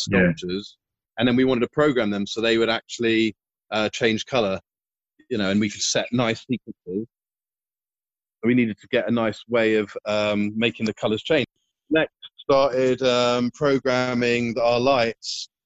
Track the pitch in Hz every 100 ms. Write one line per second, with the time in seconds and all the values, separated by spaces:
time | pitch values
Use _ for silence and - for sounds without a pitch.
0 | - 98 90 80 90 92 104 - _ _
1 | _ - 123 123 131 123 117 - 151 127
2 | 107 101 101 - 113 113 113 113 - -
3 | 117 113 110 - _ _ _ 107 107 -
4 | 120 110 - 131 104 95 - _ _ _
5 | _ _ _ 120 95 101 107 - - 131
6 | 101 123 117 113 - 123 - - - 92
7 | 113 _ _ _ _ _ _ _ _ _
8 | _ _ _ _ 113 127 117 101 - 120
9 | 107 117 113 104 - 117 110 110 101 -
10 | 107 107 104 104 104 110 117 - 113 -
11 | 120 107 - 156 120 _ _ _ _ 156
12 | 147 - - _ - 139 135 127 131 127
13 | 131 123 123 123 123 - 147 135 131 127
14 | 127 123 120 120 120 117 117 120 127 135
15 | 117 - - - - _